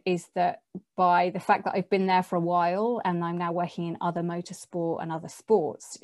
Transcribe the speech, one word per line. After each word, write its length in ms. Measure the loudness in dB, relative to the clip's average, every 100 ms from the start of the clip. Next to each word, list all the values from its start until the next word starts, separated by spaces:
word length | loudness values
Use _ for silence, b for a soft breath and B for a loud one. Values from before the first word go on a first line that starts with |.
| -2
is 220 | -2 -2
that 280 | 0 0 0 _ -18 -10 2
by 340 | 4 6 4
the 100 | 0
fact 240 | 2 2
that 100 | 2
I've 160 | -2 0
been 160 | 2 4
there 160 | 2
for 140 | 2 0
a 40 |
while 600 | 2 2 2 2 0 0
and 180 | -2 -2
I'm 120 | -2 -4
now 140 | -4
working 380 | -2 -4 -4 -6
in 100 | -4
other 220 | -4 -2
motorsport 800 | -4 -6 -8 -14 -10 -4 -2 -4
and 80 | -6
other 180 | -8 -10
sports 720 | -14 2 2 2 -6 -14 -16